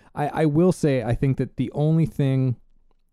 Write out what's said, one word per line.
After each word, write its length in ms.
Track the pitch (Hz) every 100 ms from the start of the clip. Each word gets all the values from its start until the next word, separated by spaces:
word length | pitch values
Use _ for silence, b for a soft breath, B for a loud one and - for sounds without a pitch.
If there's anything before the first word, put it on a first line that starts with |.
| B
I, 140 | - 147
I 160 | - 160
will 260 | 147 180
say, 300 | 175 156 131
I 120 | 110
think 220 | 120 139 127
that 200 | 123 -
the 140 | 127
only 340 | - 151 160 160
thing 500 | - 139 135 131 123 _ _ _ _ _